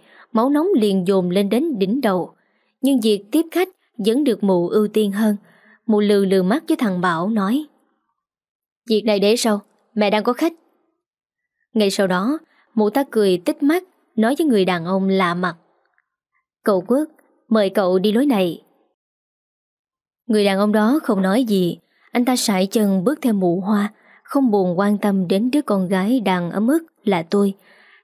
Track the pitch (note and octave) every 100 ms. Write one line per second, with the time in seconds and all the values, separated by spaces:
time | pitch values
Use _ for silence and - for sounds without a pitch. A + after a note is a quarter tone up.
0 | _ - - A3 B3+ D4 F4 E4 G#3 F#3+
1 | F3+ G3 F3+ F#3 G3+ A3 E4 A3+ F#3+ C4
2 | A3+ F#3 D#3+ - _ _ _ _ C4 C4
3 | A3 G3+ G3+ D4+ D#4+ E4+ F#4 - _ -
4 | G3+ B3 C#4 G#3 G3 F3+ E3+ G#3+ G#3 G#3+
5 | G#3 G3 A3 G#3 _ _ _ _ - G#3
6 | G#3 G3+ G3 F#3+ F3+ C#4 - D#4 A3 F3+
7 | F3+ E3 F#3+ A3 F#3+ C4 D4+ _ _ _
8 | _ _ _ _ _ _ _ _ - G#3+
9 | G#3+ G#3 G3+ A#3 A#3 G#3 - _ _ G#3+
10 | G#3 G#3+ G#3 A#3+ D#4+ E4 _ _ _ _
11 | _ _ _ _ _ _ _ A3 G3+ G3
12 | G3 F#3 G#3 D#4 - _ _ A3 G#3 C#4
13 | C#4 A3+ G3+ F3+ F3 D4+ C#4+ F4 F#4 _
14 | _ - A3 D4 D#4+ G#3+ F#3 F3 E3 F#3+
15 | F#3+ F#3+ F3+ F3 F3+ E3 _ _ _ _
16 | _ _ _ _ _ _ - F#3+ F#3 C4
17 | D4+ _ _ _ - A3 G3 G3+ F#3 F#3
18 | G3+ G#3+ C#4+ G#3+ F3+ - _ _ _ _
19 | _ _ _ _ _ _ _ _ _ _
20 | _ _ - G#3+ G3+ G3 G#3 G#3+ G#3+ D4+
21 | - F#3+ F#3+ G#3+ A#3+ G3 F3 E3+ _ _
22 | _ A#3+ B3 B3 - F#3+ F#3+ A#3 G#3 F#3+
23 | F3+ D4+ B3 G#3 F3+ F3 F#3+ G#3 G#3 -
24 | _ _ - C#4+ B3+ G3+ F#3 E3+ G3+ G3+
25 | G#3 G3 F3 G3 B3 D4 C#4+ G3+ F3+ F#3+
26 | G3 C4 G3 F3+ F3 F#3+ A3 D#4+ E4 _
27 | - F3+ E3 G3+ G3+ G3 _ _ _ _